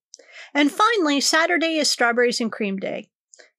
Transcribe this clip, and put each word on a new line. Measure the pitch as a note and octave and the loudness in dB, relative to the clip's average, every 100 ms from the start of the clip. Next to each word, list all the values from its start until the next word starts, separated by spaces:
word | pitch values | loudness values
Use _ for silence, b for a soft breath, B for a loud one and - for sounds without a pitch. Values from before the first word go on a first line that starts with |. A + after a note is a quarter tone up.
| _ - B B B | _ -20 B B B
And | C#4+ D4 | 0 2
finally, | F4 G#4+ A4+ D4+ C#4+ | 2 2 2 0 0
Saturday | - D#4+ E4+ F4 E4 D#4+ | 2 2 2 0 0 0
is | - | 0
Strawberries | - A#3+ A#3 A#3+ - | 2 0 2 0 0
and | A3+ | -4
Cream | - G#3 G3 | -4 -6 -6
Day. | - - - _ _ B B | -6 -10 -12 _ _ B B